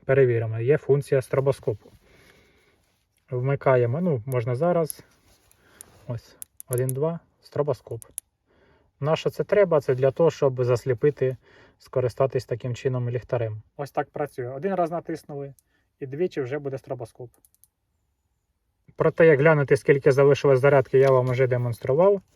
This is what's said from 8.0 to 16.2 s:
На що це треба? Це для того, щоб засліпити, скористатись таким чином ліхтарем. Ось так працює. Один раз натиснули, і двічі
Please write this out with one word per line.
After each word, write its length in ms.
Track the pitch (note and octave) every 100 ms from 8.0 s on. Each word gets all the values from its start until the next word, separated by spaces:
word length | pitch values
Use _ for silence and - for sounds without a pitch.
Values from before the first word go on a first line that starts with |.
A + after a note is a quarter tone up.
| - _ _ _ _ _ _ _ _ _
На 160 | C#3 D#3+
що 140 | -
це 140 | -
треба? 360 | D#3 G#3 G3 D#3+
Це 140 | -
для 160 | B2+ C3+
того, 200 | - E3
щоб 340 | - C#3+ B2+
засліпити, 720 | B2 B2 - B2 D3+ C#3 C3 B2+ _ _ _ _
скористатись 640 | - - B2 - C3+ C3
таким 300 | - A#2 C3
чином 360 | A#2+ C3+ B2+ B2
ліхтарем. 520 | A#2+ - A#2+ A2+ G#2+ - -
Ось 140 | C#3+
так 200 | - C#3+
працює. 380 | - D3 - B2
Один 260 | C3+ F3+
раз 160 | F#3 E3+
натиснули, 640 | E3+ - D#3+ - D3 C#3 C#3 _ _ _ _
і 60 | C#3
двічі 340 | C#3